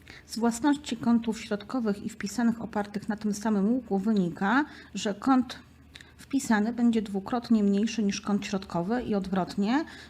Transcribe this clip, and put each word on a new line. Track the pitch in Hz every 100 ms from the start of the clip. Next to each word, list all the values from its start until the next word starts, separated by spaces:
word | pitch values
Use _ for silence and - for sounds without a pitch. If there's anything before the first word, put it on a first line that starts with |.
| - - -
Z | 220
własności | 233 233 294 285 - 233
kątów | 226 233 226 208
środkowych | - 208 - 269 220 202
i | -
wpisanych | - 202 - 233 226
opartych | 202 214 202 208 -
na | 202
tym | 214
samym | 202 226 208 202
łuku | 254 - 196
wynika, | 202 214 175 165 196 254 311 - -
że | 196 214
kąt | 202 269 262 254 - - - - - - -
wpisany | - 277 - 214 214
będzie | 240 240 220
dwukrotnie | 208 196 190 247 240 220
mniejszy | 202 196 220 -
niż | 202 202
kąt | - 202 202
środkowy | 196 196 170 175 247
i | 226 202
odwrotnie, | 190 190 175 - 202 277 320 - -